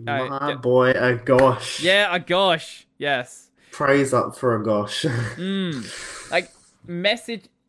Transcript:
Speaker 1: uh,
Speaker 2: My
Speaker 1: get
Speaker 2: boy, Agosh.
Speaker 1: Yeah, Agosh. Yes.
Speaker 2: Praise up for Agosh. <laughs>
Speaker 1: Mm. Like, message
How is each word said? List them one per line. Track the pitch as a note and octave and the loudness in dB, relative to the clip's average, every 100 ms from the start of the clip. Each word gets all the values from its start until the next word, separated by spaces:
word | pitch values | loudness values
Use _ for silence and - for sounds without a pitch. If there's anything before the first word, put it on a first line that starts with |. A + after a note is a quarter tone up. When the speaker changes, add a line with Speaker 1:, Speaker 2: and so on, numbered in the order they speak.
| B2 | -6
Speaker 1:
uh, | C#3 C3 | -4 -4
Speaker 2:
My | C3+ D3 | -4 -6
Speaker 1:
get | C3+ | -2
Speaker 2:
boy, | B2 B2+ B2+ | 2 4 6
Agosh. | B2+ B2 A#2 C#3 B2+ C3 A#2+ - - | 4 2 0 4 6 6 2 -6 -2
Speaker 1:
Yeah, | E3+ G3+ G3+ F3 | 2 2 2 -2
Agosh. | C#3 F3+ G3 D#3+ - - _ - | 0 2 2 0 -4 -20 _ -8
Yes. | C#3+ C3 B2+ - _ _ _ | -2 -2 -4 -16 _ _ _
Speaker 2:
Praise | - C#3 C#3 B2+ | -2 2 4 4
up | B2 G#2+ - | 2 0 -2
for | B2+ A2 | 0 0
Agosh. | G#2+ G#2 G#2 - | 0 0 -2 -4
<laughs> | D#3 A#2 A2 - | -2 -2 -4 -6
Speaker 1:
Mm. | F#3+ G3 F#3 C3+ G#2 - - - - | -4 -2 -4 -6 -10 -14 -14 -16 -4
Like, | F3+ F3+ _ _ _ - | -4 -4 _ _ _ -10
message | F3 G3+ A#3 - A3+ - _ | -2 -2 -2 -6 -10 -12 _